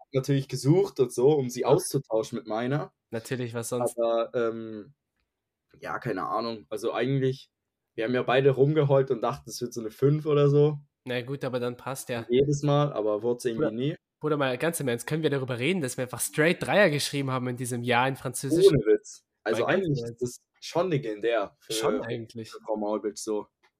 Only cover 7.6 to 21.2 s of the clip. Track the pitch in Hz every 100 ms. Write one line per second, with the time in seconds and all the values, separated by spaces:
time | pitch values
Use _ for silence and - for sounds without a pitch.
7.6 | _ _ _ - 110 123 117 127 139 127
8.6 | 143 156 143 139 135 120 117 143 - -
9.6 | 120 120 110 - 139 151 151 147 143 143
10.6 | 147 147 - _ 127 123 120 139 135 123
11.6 | 120 123 127 135 - 117 113 123 143 143
12.6 | 147 143 143 113 107 104 120 120 123 113
13.6 | 113 113 139 - _ _ 151 147 135 123
14.6 | 160 - 135 120 - 156 151 139 131 117
15.6 | 139 190 127 - 127 117 - - 156 180
16.6 | - 175 196 147 - 143 135 127 123 123
17.6 | 123 123 120 120 131 135 131 - 135 165
18.6 | 190 139 110 104 - - _ _ 107 120
19.6 | 120 180 180 123 117 113 123 - _ _
20.6 | - 165 185 139 113 104